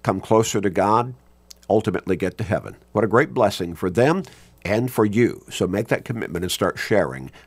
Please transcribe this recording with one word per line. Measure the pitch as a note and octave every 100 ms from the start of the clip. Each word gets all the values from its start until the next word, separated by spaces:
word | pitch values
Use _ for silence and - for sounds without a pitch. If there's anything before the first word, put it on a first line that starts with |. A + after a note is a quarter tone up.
come | - F#2+
closer | - A2+ A2 A2
to | G2
God, | F2 G2 A2 B2 B2 _ _ _ - -
ultimately | G#2 G#2+ F2+ - F#2
get | F#2 -
to |
heaven. | F#2+ E2+ G1+ - _
What | G#2+
a | G#2
great | A2+ D#3
blessing | B2+ G#2 - F2
for | E2+ F#2+
them | F2 C3 F#3 - - - _
and | F2 G#2+ B2+
for | A#2+ G#2+
you. | G#2 A2 - -
So | - F2+
make | G2 A2+
that | C#3 -
commitment | A#2 C2 E2+ F2+
and |
start | - F#2 -
sharing | - G#2 D#2 C2 C2 -